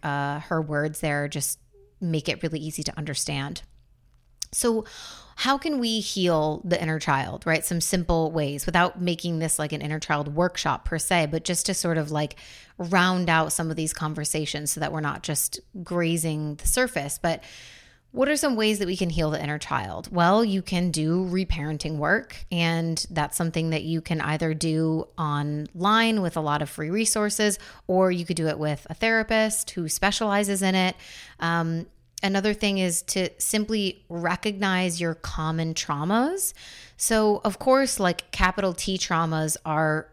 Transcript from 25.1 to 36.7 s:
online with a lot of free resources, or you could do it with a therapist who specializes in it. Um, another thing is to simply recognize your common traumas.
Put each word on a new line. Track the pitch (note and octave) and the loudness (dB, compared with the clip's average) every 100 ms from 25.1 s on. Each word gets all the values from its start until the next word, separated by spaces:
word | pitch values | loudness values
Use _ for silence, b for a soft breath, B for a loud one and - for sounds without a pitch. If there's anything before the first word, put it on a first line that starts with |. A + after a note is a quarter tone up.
| - | -4
online | D3+ D3 D3 D3 D3+ E3+ G3 A3 A3+ A3 | -2 0 -2 -4 -6 0 4 4 4 2
with | F3 E3 | 0 0
a | |
lot | D3+ D3 | 0 0
of | F#3+ | -2
free | - D#3 | -4 -2
resources, | G3+ G#3+ A3 G#3 G#3 G#3 G3+ B B - | 0 2 2 0 2 2 0 B B 0
or | F#3 F#3 | 4 4
you | F3+ | 2
could | E3+ E3 | -2 0
do | D#3+ | 0
it | D3+ | 0
with | D3+ C#3+ - | -2 -4 -6
a | |
therapist | D#3 A3+ A3+ A3 A3 A3 G#3+ - | -2 2 2 4 2 2 0 -4
who | - D#3 | -4 -4
specializes | - G3 G3+ G#3+ G3+ G3+ G3 | 0 0 0 2 2 2 2
in | F#3+ F#3+ | 2 4
it. | F#3 - B B B B | 2 -2 B B B B
Um, | E3 E3+ E3 E3 E3+ - _ - | 0 0 0 -2 -6 -16 _ -4
another | G3 G3 G#3+ | 0 2 0
thing | G#3 G#3 G3 | 0 0 2
is | F#3 E3+ | 0 0
to | - G3 F3+ - | -2 -2 -2 -2
simply | - G#3+ G#3+ A3 F#3+ - - | -2 0 0 0 0 -4 -10
recognize | E3+ E3+ F3 A3 G3 G3 F3+ F#3 E3+ | -4 -2 -2 -4 -2 0 2 0 0
your | E3+ | -2
common | E3 - - D#3+ D#3+ D#3+ D#3+ | -2 -6 -2 -2 0 -2 -2
traumas. | - C#3+ E3 A3 C#4+ F#4+ - B B | -4 -2 2 2 2 0 -4 B B